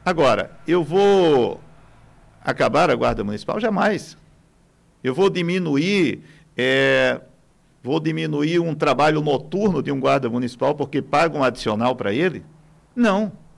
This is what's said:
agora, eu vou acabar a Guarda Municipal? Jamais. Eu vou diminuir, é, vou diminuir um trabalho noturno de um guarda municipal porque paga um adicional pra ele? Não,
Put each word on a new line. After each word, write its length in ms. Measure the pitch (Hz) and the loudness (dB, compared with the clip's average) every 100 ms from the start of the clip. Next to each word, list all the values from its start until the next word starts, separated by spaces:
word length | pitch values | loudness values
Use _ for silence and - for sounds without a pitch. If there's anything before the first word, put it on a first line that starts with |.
| - | -4
agora, 540 | 165 135 104 87 - - | 2 4 2 -2 -8 -2
eu 160 | 175 | 0
vou 800 | 151 185 202 196 170 139 107 - - - - - - _ - _ - | 0 2 4 6 4 4 2 -2 -14 -20 -20 -20 -20 _ -20 _ -6
acabar 460 | 127 123 135 175 | -2 0 2 2
a 40 | 120 | 2
Guarda 280 | 123 113 | 0 -2
Municipal? 380 | 104 104 - 214 | -4 -6 -6 -4
Jamais. 560 | 226 196 214 190 - - _ _ _ _ _ _ _ _ | -2 0 0 -2 -6 -20 _ _ _ _ _ _ _ _
Eu 120 | 127 127 | -4 0
vou 140 | 196 | 0
diminuir, 920 | 170 170 185 165 139 175 202 147 - - - _ - | 0 -2 -2 -2 0 0 2 0 -2 -10 -20 _ -4
é, 640 | 127 135 135 135 127 123 - _ _ _ _ _ | 0 2 2 2 2 -2 -8 _ _ _ _ _
vou 160 | 120 160 | -6 -4
diminuir 600 | 156 160 160 147 151 170 | -2 -4 -4 -2 -2 0
um 140 | 170 151 | -2 -2
trabalho 460 | 151 127 151 151 | 0 2 2 0
noturno 600 | 151 131 - 185 208 156 | 0 -2 -2 -2 0 0
de 80 | 127 | -2
um 80 | 139 | -2
guarda 320 | 135 139 120 | 0 0 0
municipal 440 | 120 123 - 135 151 | -4 -6 -2 -2 -2
porque 280 | 139 143 | -4 -6
paga 340 | 131 143 165 147 | -2 0 0 0
um 60 | |
adicional 540 | 131 - 117 107 120 123 | -2 -2 -2 -2 0 -2
pra 160 | 101 | -2
ele? 320 | 113 180 120 - - _ _ _ 247 | 0 -2 -4 -12 -20 _ _ _ 0
Não, 380 | 233 196 214 - - | 2 2 -2 -8 -20